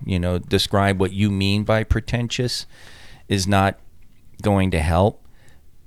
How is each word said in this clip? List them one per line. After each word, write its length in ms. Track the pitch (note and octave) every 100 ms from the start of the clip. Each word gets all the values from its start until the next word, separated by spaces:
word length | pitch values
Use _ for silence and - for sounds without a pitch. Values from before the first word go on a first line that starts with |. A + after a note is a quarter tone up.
| -
you 120 | F#2
know, 220 | F2 F2+
describe 600 | - G2 - G2+ G2 F#2+
what 120 | F#2
you 180 | G2 G#2
mean 340 | G2 G2 G2+
by 200 | G#2 A2
pretentious 840 | A2 A2+ - A#2+ A#2+ - B2 - - - - - - - -
is 200 | G2+ F#2
not 300 | G2 G2 - - - - - - -
going 300 | G#2 G2 F#2
to 80 | F2
help. 460 | D2+ E2+ G2+ - - - - - - -